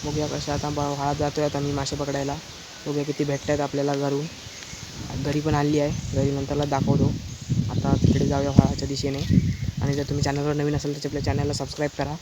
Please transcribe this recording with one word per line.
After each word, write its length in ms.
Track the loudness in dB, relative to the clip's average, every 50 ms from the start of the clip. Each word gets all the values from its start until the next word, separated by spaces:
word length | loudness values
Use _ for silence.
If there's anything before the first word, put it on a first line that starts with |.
| -4
बघूया 240 | -2 -2 -2 -2 -2
कशा 260 | -2 -4 -2 -2 -2
आता 160 | -2 0 -2
बा-, 180 | -2 0 0 0
व्हाळात 280 | 0 0 0 0 0
जातोय 300 | 0 0 0 0 0 0
आता 140 | 0 0 0
मी 120 | -2 0
मासे 240 | -2 -2 -2 -4 -4
पकडायला. 400 | -4 -4 -2 -2 -2 -2 -2 -4 -6 -8 -14 -16 -16 -16 -16 -16 -10 -6
बघूया 180 | -4 -2 -2 0
किती 200 | -2 0 -2 0
भेटतायत 360 | 0 0 -2 0 0 0 0
आपल्याला 340 | 0 -2 0 0 0 0 0
गरुड. 320 | 0 0 0 0 0 -2 -4 -8 -12 -14 -14 -14 -14 -14 -14 -12 -14 -12 -12 -12 -12 -10 -8 -6 -4 -2
घरी 180 | 0 0 0
पण 140 | 2 2 2
आणली 240 | 4 4 4 4 2
आहे, 360 | 2 2 0 -2 -4 -2 0
घरी 160 | 2 2 2
नंतरला 340 | 2 0 -2 -2 0 0 0
दाखवतो. 440 | 2 2 2 4 4 4 4 4 2 0 -2 -6 -10 -12 -12 -4 -2 0 0 0 0
आता 240 | 0 0 2 2 2
तिकडे 320 | 4 6 4 4 6 4 2
जाऊया 220 | 2 2 0 8
व्हाळाच्या 380 | 8 8 8 8 2 -2 -2 -4
दिशेने. 340 | -4 -2 -2 -2 -2 -2 0 4 4 4 4 4 -2 -2 -2 -4 -2 -2
आणि 120 | 0 0 0
जर 100 | 0 -2
तुम्ही 200 | -2 -2 0 0
चॅनलवर 300 | 0 0 0 0 0 0
नवीन 220 | 0 0 0 0
असाल 180 | -2 -2 -4 -6
तर 140 | -4 -6 -4
आपल्या 160 | -4 -2 -2
चॅनलला 300 | 0 0 0 0 0 -2
सबस्क्राईब 380 | -4 -4 -6 -4 -4 -4 -4 -2 -4
करा. 180 | -4 -4 -4 -8